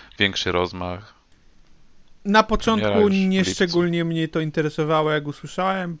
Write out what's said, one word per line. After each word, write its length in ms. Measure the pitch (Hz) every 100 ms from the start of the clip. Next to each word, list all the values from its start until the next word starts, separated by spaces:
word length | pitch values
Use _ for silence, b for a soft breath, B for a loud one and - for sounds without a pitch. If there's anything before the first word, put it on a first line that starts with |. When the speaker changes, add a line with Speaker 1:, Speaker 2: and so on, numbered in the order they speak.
| B -
Speaker 1:
Większy 320 | 101 92 92
rozmach. 640 | 87 90 92 90 90 104 _ _ _ _ - - - - - - - 202
Speaker 2:
Na 180 | 214
początku 420 | 220 214 - 220 214
Speaker 1:
Premiera 180 | 202 208
już 80 | 196
w 120 | 190
Speaker 2:
nie 80 | 190
Speaker 1:
lipcu. 140 | 185
Speaker 2:
szczególnie 520 | - 185 170 175 170 165
mnie 220 | 165 160
to 120 | 170
interesowało, 720 | 156 156 151 156 151 156 151
jak 160 | 151 147
usłyszałem. 680 | 143 151 - 190 190 180 160